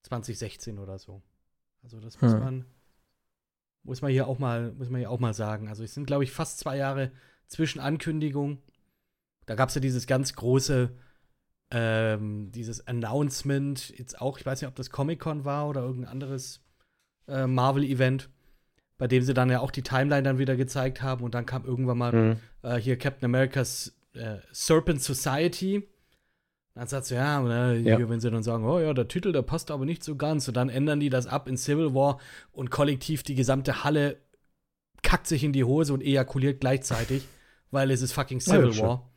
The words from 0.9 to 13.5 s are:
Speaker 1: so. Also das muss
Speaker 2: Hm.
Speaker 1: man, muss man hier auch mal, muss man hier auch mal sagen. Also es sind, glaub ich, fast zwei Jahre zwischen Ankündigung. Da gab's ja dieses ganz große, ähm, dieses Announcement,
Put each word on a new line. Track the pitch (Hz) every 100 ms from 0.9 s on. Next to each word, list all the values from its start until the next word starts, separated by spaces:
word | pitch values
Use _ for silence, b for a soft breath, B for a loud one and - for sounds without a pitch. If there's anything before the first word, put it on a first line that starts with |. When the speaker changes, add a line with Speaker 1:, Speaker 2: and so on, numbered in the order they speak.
| 95
Speaker 1:
so. | - 98 _ _ _ _ _ _
Also | 123 113
das | 110 -
muss | 123
Speaker 2:
Hm. | 110
Speaker 1:
man, | 127 131 127 _ _ _ _ _ _ _ _ _ _ _
muss | - 127
man | 143
hier | 131 127
auch | 131
mal, | 131 117 117
muss | 131 123
man | 127
hier | 110
auch | 120
mal | 120
sagen. | 107 107 107 107
Also | 107
es | 113
sind, | - 139
glaub | 143
ich, | 135
fast | - 160 -
zwei | 151 139
Jahre | 135 135 131 b b b _
zwischen | - 156 -
Ankündigung. | 139 156 170 156 151 139 143 139 _ _ _ _ _ _ _ _ -
Da |
gab's | 107 131
ja | 143
dieses | 131 123 120
ganz | 131 135
große, | - 120 131 135 135 123 b b b b b _ _ _
ähm, | 120 113 110 113 107 107 104 101
dieses | 117 113 113 -
Announcement, | 120 113 139 147 135 139